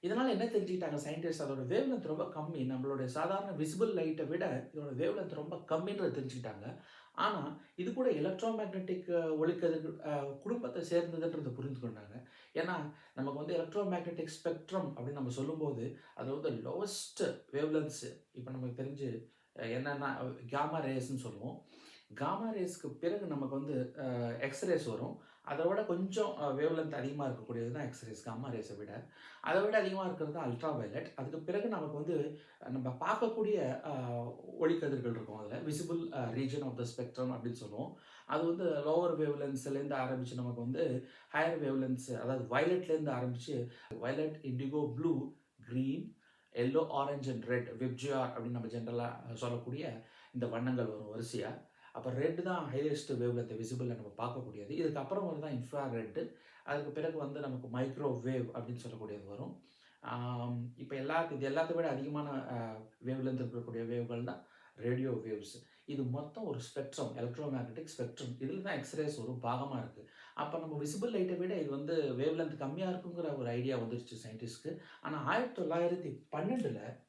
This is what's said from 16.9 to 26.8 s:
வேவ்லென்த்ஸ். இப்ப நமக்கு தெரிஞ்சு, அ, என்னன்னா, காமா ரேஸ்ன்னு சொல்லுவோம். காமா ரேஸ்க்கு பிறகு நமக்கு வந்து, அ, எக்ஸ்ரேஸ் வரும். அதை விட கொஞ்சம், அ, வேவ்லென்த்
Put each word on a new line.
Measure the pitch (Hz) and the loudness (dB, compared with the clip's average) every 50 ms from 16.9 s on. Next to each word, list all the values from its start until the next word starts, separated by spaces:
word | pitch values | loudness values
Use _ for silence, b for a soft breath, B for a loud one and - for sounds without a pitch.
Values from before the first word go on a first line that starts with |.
| - - - - - - - - - - - - - | -2 -4 -6 -6 -2 0 0 0 0 -4 -10 -4 0
வேவ்லென்த்ஸ். | 139 151 156 156 156 143 - - - - 123 - - - _ _ | 0 2 4 4 2 2 2 -4 -6 -8 -8 -10 -10 -18 _ _
இப்ப | 131 123 127 | -12 -10 -8
நமக்கு | 131 131 127 123 120 - 131 | -6 -4 -4 -4 -4 -4 -4
தெரிஞ்சு, | 139 147 139 139 127 110 113 - B B B B B B - | -4 -4 -4 -4 -4 -4 -4 -8 B B B B B B -6
அ, | - | -4
என்னன்னா, | 113 117 127 135 143 143 139 139 139 135 131 127 127 123 - - 117 | -2 -2 0 0 0 -2 0 0 -2 -2 -2 -2 -4 -4 -6 -8 -4
காமா | 135 139 147 156 165 160 | 0 0 0 2 2 0
ரேஸ்ன்னு | 143 135 135 131 123 - 139 | 0 0 0 0 0 -2 -4
சொல்லுவோம். | 123 - 113 98 98 113 139 180 - - B B B B B B B B B 107 | -4 -4 -6 -8 -6 -8 -8 -8 -8 -14 B B B B B B B B B -6
காமா | - 139 160 196 202 226 226 220 | -2 0 0 0 0 0 -2 0
ரேஸ்க்கு | 202 180 175 - - - 143 | 0 0 -2 -2 -4 -6 -8
பிறகு | 123 - - 170 202 202 196 | -6 0 0 0 2 2 -2
நமக்கு | 165 147 139 135 135 139 135 143 | -2 -2 0 0 0 0 -2 -2
வந்து, | 147 143 127 127 120 - - | 0 0 0 0 -2 -4 -4
அ, | 135 131 123 120 120 117 117 - | -4 -2 0 0 0 0 0 0
எக்ஸ்ரேஸ் | 139 135 135 - - 180 170 - - | -2 -2 -2 -2 2 4 4 4 4
வரும். | 120 107 104 120 - - B B B B B B | 0 -2 -2 -2 -4 -6 B B B B B B
அதை | - 143 147 160 | -4 -2 2 4
விட | 175 196 214 214 | 4 4 4 2
கொஞ்சம், | - 175 175 190 190 - 220 214 196 - - | 2 2 2 2 0 2 2 2 2 0 0
அ, | 151 | 0
வேவ்லென்த் | 139 131 139 151 165 165 160 | 0 2 4 4 4 4 2